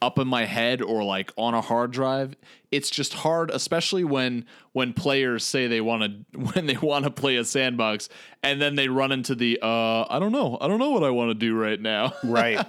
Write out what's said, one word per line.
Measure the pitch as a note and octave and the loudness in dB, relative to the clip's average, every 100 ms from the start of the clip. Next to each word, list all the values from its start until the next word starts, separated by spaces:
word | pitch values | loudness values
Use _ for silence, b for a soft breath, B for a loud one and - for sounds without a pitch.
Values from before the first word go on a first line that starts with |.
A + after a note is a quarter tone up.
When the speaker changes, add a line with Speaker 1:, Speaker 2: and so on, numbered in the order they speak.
Speaker 1:
up | B2 - | -2 0
in | C3 | 0
my | B2 | 0
head | G#2+ G#2+ A#2 B2 | 0 0 0 0
or, | G2+ A2 | 0 0
like, | G2+ F#2+ F#2+ - | 0 -2 -4 -2
on | A#2 | 0
a | A#2 | 0
hard | A2 A#2 B2 | 0 0 0
drive. | B2 C3 C3+ C3+ C3+ B B _ | -2 -2 -2 -4 -8 B B _
It's | C#3+ C#3 | -4 -2
just | - C#3 | -4 -4
hard, | - D#3 E3 D#3+ | -2 0 0 0
especially | C3 - E3+ - F#3+ | -4 -2 -2 0 0
when, | E3 C3+ B2+ A#2+ A#2 B B | 0 0 0 -2 -6 B B
when | C3 B2 | -2 -2
players | A#2 C#3+ C3+ C3 A2+ | 0 0 2 2 0
say | - C3+ B2+ | -2 0 0
they | A#2 | 0
wanna, | A2 A2+ G#2 G#2 - | 0 0 -2 -6 -12
<laughs> | - B2 | -8 -4
when | F#3+ D3+ | -2 -2
they | B2+ | 0
wanna | D#3 C#3+ C#3 | 0 0 0
play | C#3 C#3 B2+ | 0 2 2
a | |
sandbox, | A#2 C#3 C3 A#2+ A2 G#2+ - B B B | 2 0 0 2 0 0 -6 B B B
and | C#3+ C#3+ | -2 0
then | D3 | 0
they | C#3+ C3+ | 2 2
run | C3 C3+ | 2 2
into | C3+ B2 B2 | 0 -2 0
the, | A#2+ A#2 | 2 2
uh, | A2 A2+ A2+ A2+ A2 | 2 2 2 0 0
"I | C3+ | 0
don't | G3+ | 0
know. | C4+ F3 B2 | 0 0 -2
I | C#3+ | 0
don't | G#3+ | 0
know | C#4+ | 2
what | A#3+ | 2
I | C#3+ | 2
wanna | A#2+ A#2 | 2 0
do | A2 A#2 A2 | 0 0 0
right | A2 G#2 | 0 -2
now." | A2 G#2+ B2+ - | -2 0 0 -2
<laughs> | |
Speaker 2:
Right. | A#2+ A#2 A#2 G#2+ | 0 2 2 2